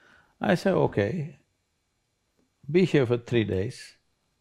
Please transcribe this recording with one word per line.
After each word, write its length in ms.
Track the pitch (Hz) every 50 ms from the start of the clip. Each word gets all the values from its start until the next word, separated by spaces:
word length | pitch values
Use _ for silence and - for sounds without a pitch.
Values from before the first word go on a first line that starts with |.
| _ _ _ _ _ _ _ -
I 140 | - 110 139
say, 160 | 160 - 196
"Okay, 680 | 180 160 139 - - 107 101 107 170 180 139 - - _ _ _ _ _ _ _ _ _ _ _ _ _ _ _ _ _ _ _ _ _ _ _ _ _ - 139
be 160 | 156 185 190
here 200 | - - 147 127
for 120 | 113 120
three 260 | 117 - - 120 117 107
days. 380 | 101 95 92 101 127 - - - - - _ _ _ _ _ _ _ _ _